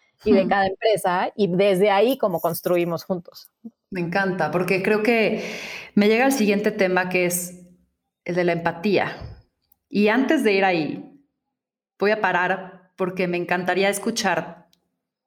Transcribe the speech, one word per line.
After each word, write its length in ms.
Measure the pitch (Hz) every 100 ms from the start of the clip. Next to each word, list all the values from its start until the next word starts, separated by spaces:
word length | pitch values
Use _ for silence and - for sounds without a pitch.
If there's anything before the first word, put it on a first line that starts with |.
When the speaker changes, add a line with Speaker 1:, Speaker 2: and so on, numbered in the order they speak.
| _ _
Speaker 1:
y 100 | 214
de 120 | 196 180
Speaker 2:
Hmm. 40 |
Speaker 1:
cada 180 | 196 190
empresa, 640 | 190 226 190 190 180 233 -
y 120 | 190
desde 420 | 180 202 185 208
ahí 260 | 196 226 262
como 220 | 214 165
construimos 600 | 170 165 180 175 170 165 -
juntos. 460 | 170 - - - _ 226 _ -
Speaker 2:
Me 100 | 185
encanta, 500 | 170 196 190 175 156
porque 300 | 175 180 190
creo 180 | 202 214
que 400 | 214 233 202 214 - - - - - -
me 120 | 208
llega 180 | 226 269
al 60 |
siguiente 400 | 269 208 202 214
tema, 380 | 214 185 180 185
que 160 | 180 180
es 380 | - - - - _ _ _ _ _ -
el 100 | 175
de 80 |
la 100 | 175
empatía. 600 | 165 170 160 208 165 98 - - - _ _ _ _ _
Y 180 | 196 208
antes 340 | 233 269 320
de 100 | 214
ir 100 | 196 190
ahí, 540 | 170 147 - - - _ _ _ _ _ _ _ -
voy 120 | 196
a 100 | 214
parar 720 | 196 175 180 185 - - _ -
porque 320 | 180 180 180
me 100 | 175
encantaría 520 | 170 180 180 180 196
escuchar. 800 | 196 226 220 196 165 165 - _ _ _ _ _ _